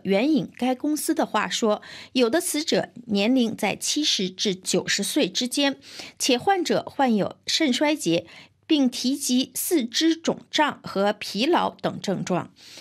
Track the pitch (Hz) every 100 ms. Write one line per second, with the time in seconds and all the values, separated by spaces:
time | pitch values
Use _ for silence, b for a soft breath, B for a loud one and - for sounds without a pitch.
0 | 185 196 277 285 - - 247 254 302 302
1 | - 311 220 214 185 - 220 208 B B
2 | B 254 226 311 349 302 320 185 - -
3 | - 202 208 262 226 - 208 - - 294
4 | 302 - 185 185 214 185 - 185 - -
5 | 202 311 196 - 247 294 285 269 B B
6 | B B - 240 311 392 311 196 - -
7 | 262 214 170 - - - 311 247 302 302
8 | 175 165 B B B _ - 311 254 -
9 | 247 285 - 254 262 - - 330 233 -
10 | 320 320 - - - - 285 - - 190
11 | 202 208 - 196 277 294 185 - 165 -
12 | - 165 - 170 - B B B